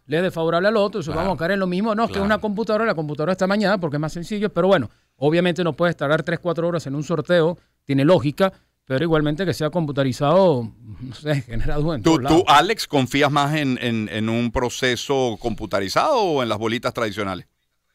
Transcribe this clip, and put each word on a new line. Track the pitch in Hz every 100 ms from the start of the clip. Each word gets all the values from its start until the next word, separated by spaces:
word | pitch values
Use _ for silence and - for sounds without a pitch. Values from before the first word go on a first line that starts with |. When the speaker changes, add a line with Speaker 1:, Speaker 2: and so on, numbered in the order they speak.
| -
Speaker 1:
le | 156
es |
desfavorable | 185 165 165 170 202
al | 226
otro? | 208 208
Entonces | 156
Speaker 2:
Claro. | 160 190
Speaker 1:
vamos | 151
a |
caer | 165
en | 196
lo | 185
mismo. | 180 226
No, | 214
es | 233
que |
es | 196
Speaker 2:
Claro. | 202
Speaker 1:
una | 214
computadora, | 214 202 226 214 226
la |
computadora | 160 151 147 156
está | 185 185
mañana | 208 196 202
porque | 165 147
es |
más | 156
sencillo, | 175 165 208 208
pero | 170 185
bueno, | 180 107 _ _ -
obviamente | 147 170 180 170
no | 170
puedes | 139 170 156
tardar | 143 160
tres, | 170 170
cuatro | 175 165 170
horas | 170 135
en |
un | 139
sorteo, | 143 160 143 175 160 175 _ _
tiene | - 139
lógica, | 147 180 143 139 190 - _ _ -
pero | 131
igualmente | 165 156 151 151
que | 180
sea | 139 151
computarizado, | 175 147 139 135 120 143 180 185 131 110 - 113 92
no | 131
sé, | - 147 139
<laughs> | -
genera | 117 147 151
dudas | 156 147
en |
Speaker 2:
¿Tú, | 165
Speaker 1:
todos | 160
lados. | 135 165
Speaker 2:
tú, | 190
Alex, | 147 180 220 -
confías | 143 123 139 147
más | 147 143 156
en, | 139 123
en, | 120 113 107
en | 107 110
un | 117 120
proceso | 131 123 - 127 120 - 135 123 107
computarizado | 120 104 107 101 95 - 302 262
o | 190 143
en | 117
las | 104
bolitas | 113 120 127
tradicionales? | 123 113 101 98 90 - _ _ _ _